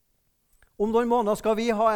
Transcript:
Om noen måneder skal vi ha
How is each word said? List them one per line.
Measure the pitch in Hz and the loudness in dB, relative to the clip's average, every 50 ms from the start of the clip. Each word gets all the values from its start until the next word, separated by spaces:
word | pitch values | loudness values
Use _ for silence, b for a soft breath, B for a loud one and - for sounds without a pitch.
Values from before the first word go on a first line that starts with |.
| _ _ _ _ _ _ _ _ _ _ _ _ _ _ _ | _ _ _ _ _ _ _ _ _ _ _ _ _ _ _
Om | - 208 220 | -4 -2 0
noen | 220 233 240 233 | 0 0 2 2
måneder | 240 247 220 202 214 - | 0 0 0 0 -2 -2
skal | - 214 220 | -2 -2 -2
vi | 208 233 240 | -2 -2 -2
ha | 220 208 226 220 214 | 0 2 2 0 0